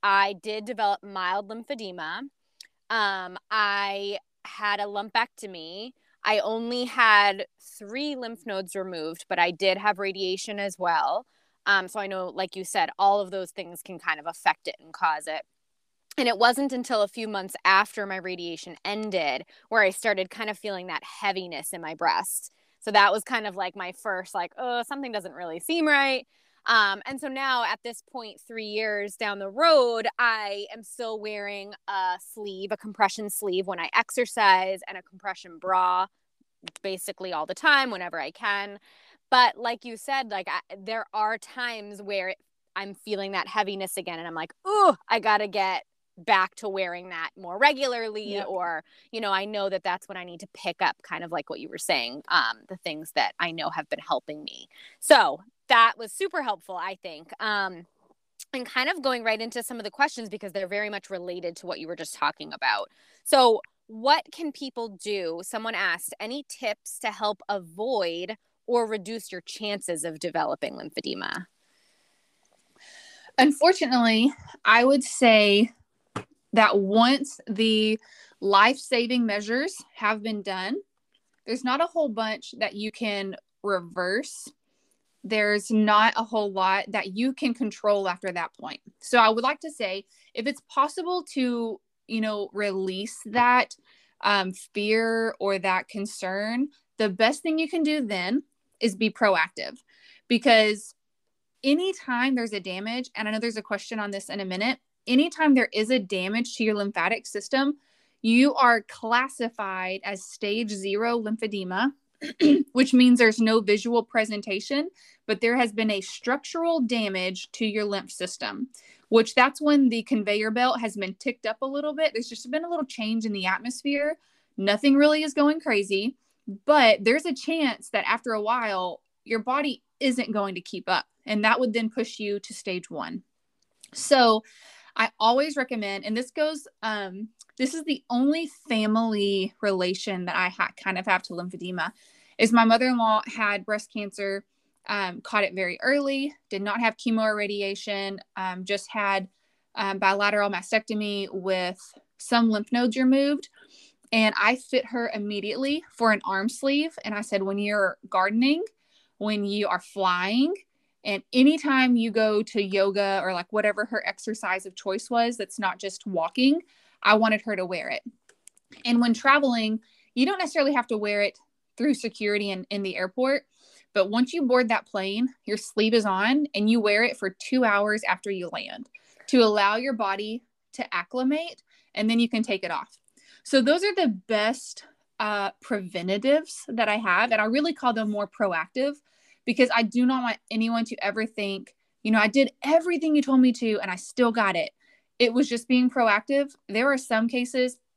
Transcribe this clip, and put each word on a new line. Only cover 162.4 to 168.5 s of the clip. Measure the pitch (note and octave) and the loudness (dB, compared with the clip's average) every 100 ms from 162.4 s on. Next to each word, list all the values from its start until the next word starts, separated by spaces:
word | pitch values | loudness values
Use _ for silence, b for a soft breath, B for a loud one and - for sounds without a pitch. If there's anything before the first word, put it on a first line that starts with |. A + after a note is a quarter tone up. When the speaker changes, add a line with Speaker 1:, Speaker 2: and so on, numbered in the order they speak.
Speaker 2:
to | A3 G#3+ | 0 -2
yoga | G3 F#3+ G3 G3 G3 G3 | -2 2 2 2 0 0
or, | F3+ | -2
like, | F3+ F3+ | -4 -4
whatever | G#3+ G#3+ G3+ G#3+ | 0 0 0 -4
her | A3 - | -4 -4
exercise | - - A3 G3 F#3+ F#3+ | -6 -8 -6 -4 -4 -6
of | F#3 | -10
choice | G3 G3 - | -6 -6 -2
was, | A#3 A#3 A3+ | 0 0 -2
that's | G3 - | -8 -4
not | F#3+ - | -4 -4
just | G3 - G#3 | -8 -10 -6
walking, | F3 D#3+ - C4+ D#4+ b b b b | -2 -2 2 4 2 b b b b
I | - G#3+ | 4 6
wanted | A3 G#3+ A3 | 6 2 -2
her | G3 | -4
to | F3+ | -4
wear | F3 C3 | -6 -6
it. | C3 A#3+ - _ _ _ | -8 -10 -18 _ _ _